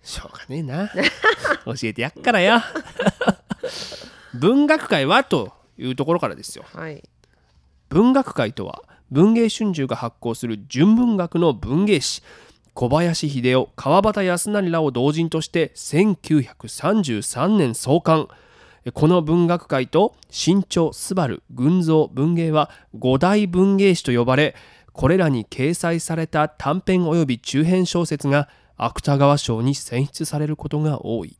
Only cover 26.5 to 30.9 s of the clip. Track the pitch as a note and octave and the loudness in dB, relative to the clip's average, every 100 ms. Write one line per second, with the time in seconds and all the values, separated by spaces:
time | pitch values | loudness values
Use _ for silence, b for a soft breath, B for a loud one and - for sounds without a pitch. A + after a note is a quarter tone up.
26.5 | _ C#3 E3 - F#3 F3 E3+ D3+ A#2+ - | _ -4 -4 0 0 2 2 0 -2 -2
27.5 | C3+ D#3+ F#3 F3+ E3+ E3+ D3+ C#3+ C#3+ C#3+ | 0 2 2 0 0 -2 -2 0 0 0
28.5 | b b _ A#2 - - C#3 C#3 C#3+ - | b b _ -6 -4 0 4 4 2 0
29.5 | A2+ A#2+ C#3 - A#2+ C#3 - D#3+ D3+ D3+ | -2 0 -2 -4 -4 -4 -4 -6 -4 -4
30.5 | D3+ D3 D3 D#3 | -6 -6 -2 -2